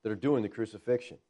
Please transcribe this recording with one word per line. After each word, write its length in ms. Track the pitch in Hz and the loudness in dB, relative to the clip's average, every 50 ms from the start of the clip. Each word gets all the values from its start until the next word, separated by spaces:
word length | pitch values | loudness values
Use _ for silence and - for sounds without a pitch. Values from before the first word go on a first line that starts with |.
that 100 | - 107 | -4 -4
are 40 | 107 | -2
doing 260 | - 127 143 147 120 | 0 2 4 4 4
the 80 | 107 98 | 2 0
crucifixion. 720 | - 117 110 107 - 101 - 123 123 120 - - - - _ | -2 -4 -4 -4 -6 -4 0 0 0 0 0 -6 -16 -20 _